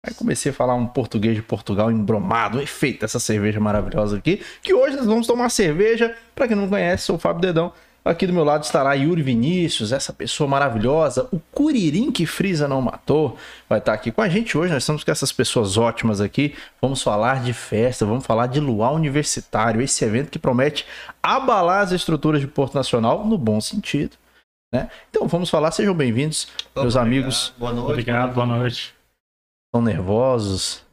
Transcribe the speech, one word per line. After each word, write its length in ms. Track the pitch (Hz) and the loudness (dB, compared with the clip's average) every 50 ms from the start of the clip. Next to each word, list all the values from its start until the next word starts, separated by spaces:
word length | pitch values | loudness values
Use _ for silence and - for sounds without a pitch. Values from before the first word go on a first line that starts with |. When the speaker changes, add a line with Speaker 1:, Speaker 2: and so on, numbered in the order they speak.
| - | -10
Speaker 1:
Aí 80 | - - | -12 -10
comecei 400 | - - 240 135 123 - 147 135 | -4 -2 -2 -2 0 -2 -4 0
a 20 | |
falar 200 | - 123 123 123 | 0 0 2 2
um 100 | 123 120 | 0 0
português 480 | 113 - 139 120 - - 113 101 113 113 | -2 -2 -4 -4 -2 -2 0 0 2 0
de 60 | 107 | 0
Portugal 500 | 107 - - 104 - - 101 95 107 117 | -2 -4 -6 -6 -4 -4 0 0 2 2
embromado, 680 | 113 113 104 98 110 104 92 95 113 117 113 101 104 131 | 2 0 2 2 0 0 0 0 0 0 0 0 -2 -4
um 20 | |
efeito 400 | 139 - - - - 139 113 - | -4 -6 -4 -2 -2 -2 -2 -2
dessa 180 | - 107 - 120 | -6 -4 -4 -4
cerveja 400 | - - 110 104 101 107 104 107 | -2 0 0 2 2 0 0 2
maravilhosa 580 | 107 104 104 104 98 - - - 107 104 104 | 0 2 2 0 0 0 -2 -2 0 0 -2
aqui, 240 | 101 - 151 185 202 - - - - | -2 0 -2 -2 -2 -4 -14 -18 -14
que 120 | - - 370 | 0 2 4
hoje 220 | 247 - 302 269 | 4 4 2 2
nós 100 | 277 254 | -2 0
vamos 220 | 208 220 233 226 | 2 2 2 2
tomar 220 | - 240 240 247 247 | 0 0 2 2 0
cerveja. 680 | - - 208 165 147 165 202 220 233 220 233 226 233 - - _ _ | 2 2 2 2 4 2 2 2 4 2 0 -2 -2 -8 -18 _ _
Pra 140 | - 285 | -2 0
quem 80 | 233 220 | 2 2
não 140 | 202 202 190 | 0 2 0
conhece, 340 | 196 196 180 175 180 196 - | 0 0 2 0 0 0 0
sou 100 | - 170 | -2 -4
o 20 | 165 | 0
Fábio 220 | - 175 170 170 | 0 -2 0 0
Dedão. 320 | 175 185 175 165 165 185 - - - _ _ _ _ | 0 0 2 0 0 0 -6 -12 -20 _ _ _ _
Aqui 220 | - 180 165 196 | -2 0 0 0
do 60 | 185 180 | 2 2
meu 100 | 175 156 | 2 4
lado 200 | 147 147 151 151 | 4 2 2 0
estará 280 | - - 160 135 135 139 | 0 0 2 2 4 2
Yuri 260 | 139 135 156 180 170 | 2 2 2 2 2
Vinícius, 720 | 147 131 123 113 117 147 180 180 170 147 - - 113 104 123 | 2 2 2 2 2 2 2 2 0 0 0 -2 -2 -2 -2
essa 180 | 139 - - | -2 -4 -6
pessoa 340 | - _ - 113 - - 151 | -8 _ -8 -6 -2 -2 0
maravilhosa, 840 | 135 139 139 143 139 117 110 104 123 143 160 160 143 - 131 127 - | 0 2 2 2 0 0 0 0 2 2 2 2 2 0 -2 -2 -2
o 80 | - 160 - _ - | -4 -6 -6 _ -2
Curirim 580 | - 285 311 302 240 185 156 143 180 247 294 | 0 2 2 2 2 2 2 2 2 0 0
que 140 | - - 170 | 0 -2 -2
Frisa 420 | 156 - - - 196 180 151 147 | -4 -2 -2 -2 0 0 0 0
não 140 | 139 135 135 | 0 0 0
matou, 560 | 131 - - - _ - 139 151 156 127 - - - - - - - _ | -2 -2 -4 -6 _ 0 2 2 2 0 -2 -8 -18 -20 -20 -20 -4 _
vai 100 | - 107 | -2 0
estar 140 | - - 107 | 2 0 -2
aqui 180 | 107 - 117 | 0 -2 -4
com 100 | 113 - | -2 0
a 60 | 226 | 0
gente 300 | 202 160 214 233 220 - | 2 2 0 0 0 -2
hoje. 160 | 147 165 180 165 | 0 0 0 0
Nós 100 | 131 - | 0 0
estamos 220 | - 151 147 - | -2 -2 -2 0
com 60 | - | -2
essas 200 | 156 - - 127 | -2 -2 -2 -4
pessoas 460 | - - 123 - - 127 110 98 95 | -2 -2 -2 0 2 0 0 2 2
ótimas 420 | 113 117 117 113 - - 117 107 98 | 2 2 2 0 0 0 0 0 0
aqui. 340 | 104 98 - - 143 147 147 - - - _ _ | -2 -2 0 -2 -2 -2 -4 -8 -20 -20 _ _
Vamos 200 | - 131 139 131 | -2 -2 -2 0
falar 400 | - 135 107 104 110 120 135 131 | -2 0 0 2 2 0 0 0
de 120 | 120 123 117 | -2 -4 -4
festa, 520 | - - - - 107 117 127 123 - 113 | -6 -6 -4 0 2 2 0 0 0 0
vamos 200 | 104 110 131 131 | 0 0 -2 -2
falar 220 | - 120 110 120 | 0 0 0 0
de 120 | 127 127 147 | 0 0 -2
Luau 340 | 151 139 117 101 107 123 147 | 0 0 0 0 0 0 2
Universitário, 840 | 160 160 147 135 147 147 - - 123 - _ - 110 110 117 110 110 | 2 0 0 0 0 0 -2 -4 -6 -8 _ -2 0 0 2 2 0
esse 220 | 131 139 - - - | 0 0 0 0 0
evento 260 | 113 104 123 147 - | 0 0 0 -2 -2
que 80 | - | -8
promete 480 | 160 - 147 123 120 131 151 151 - - - - - - - - _ - | -4 0 0 2 4 2 2 0 -4 -10 -10 -16 -18 -18 -18 -12 _ -2
abalar 580 | - 262 269 269 262 240 202 175 170 185 202 | 0 0 0 2 2 2 2 2 2 2 2
as 120 | 208 185 180 | 2 0 0
estruturas 480 | 180 - - 160 147 - 151 156 147 | -2 0 -2 -2 0 2 2 2 2
de 60 | 139 | 0
Porto 260 | 131 - - 139 120 - | -2 -2 -2 -2 -2 -2
Nacional, 500 | 143 127 - - 120 113 117 139 180 214 | -4 -2 0 0 2 2 2 0 0 0
no 120 | 214 220 | 0 0
bom 240 | 185 123 110 107 107 | 0 2 0 0 0
sentido, 560 | 107 - - 208 - - - 143 147 - - _ _ _ _ _ _ _ _ _ _ _ - | -2 -4 -6 -6 -6 -4 -4 -4 -4 -4 -8 _ _ _ _ _ _ _ _ _ _ _ -4
né? 160 | 127 - - - - - _ | -4 -4 -6 -14 -20 -20 _
Então 160 | - 440 392 | -2 -2 0
vamos 240 | 156 - 170 180 - | 0 0 -2 0 0
falar, 220 | - 160 151 160 | 0 2 2 0
sejam 220 | - - 214 202 185 | 0 2 0 0 2
bem-vindos, 560 | 165 143 123 107 120 143 156 151 - - - - - - - _ | 2 0 0 2 0 0 -2 -2 -6 -8 -8 -12 -14 -14 -12 _
Speaker 2:
Opa, 80 | - | -2
Speaker 1:
meus 140 | - 120 117 | 0 2 2
Speaker 2:
obrigado. 100 | 127 120 | 2 2
Speaker 1:
amigos. 460 | 113 123 135 131 135 123 - - - - | 2 2 2 0 0 -2 -4 -4 -6 -8
Speaker 2:
Boa 140 | - 120 120 | -8 -6 -6
noite. 180 | 117 120 123 143 | -4 -4 -4 -2
Speaker 3:
Obrigado, 440 | 151 147 123 120 120 120 127 123 123 | -2 -2 -2 -2 0 0 0 0 0
boa 120 | 123 120 | 0 0
noite. 480 | 120 117 117 123 123 120 - - - - _ _ _ _ _ _ _ _ _ _ _ _ _ _ | 0 0 0 0 -2 -4 -6 -12 -14 -16 _ _ _ _ _ _ _ _ _ _ _ _ _ _
Speaker 1:
Estão 140 | _ - 120 | _ -2 0
nervosos? 1000 | 117 113 95 80 90 92 101 110 127 131 127 117 104 101 95 90 - - - - - _ | 2 2 0 0 0 0 2 2 4 4 2 2 0 0 -2 -2 -4 -6 -8 -10 -14 _